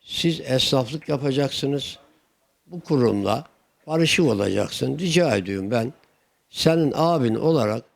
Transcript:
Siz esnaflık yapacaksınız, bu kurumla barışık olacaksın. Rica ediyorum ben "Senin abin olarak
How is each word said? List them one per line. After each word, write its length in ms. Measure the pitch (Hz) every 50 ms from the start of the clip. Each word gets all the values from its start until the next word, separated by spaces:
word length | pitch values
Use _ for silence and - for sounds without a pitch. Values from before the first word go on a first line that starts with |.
Siz 380 | _ - - - - 170 165 165
esnaflık 680 | - 127 127 131 - - - 135 127 117 139 156 - -
yapacaksınız, 880 | 147 139 139 143 131 139 143 135 - - - 139 143 143 - - - - _ _ _ _ _ _ _ _ _ _ _ _ _
bu 140 | _ 170 175
kurumla 640 | 160 - 160 135 123 113 104 101 98 95 104 123 160 - _ _ _ _ _ _ _ -
barışık 380 | 151 165 165 156 - - 175
olacaksın. 760 | 156 143 98 101 98 95 101 101 - - - 123 127 135 147
Rica 360 | 180 180 156 175 175 151 117
ediyorum 360 | 101 90 95 98 98 95 101
ben 220 | 120 120 113 123 - _ _ _ _ _ _ _ _ _ _ _ -
"Senin 400 | - - 160 165 165 160 143 -
abin 400 | - 156 165 170 160 127 117 110
olarak 480 | 110 - 156 165 151 113 107 107 113 - _ _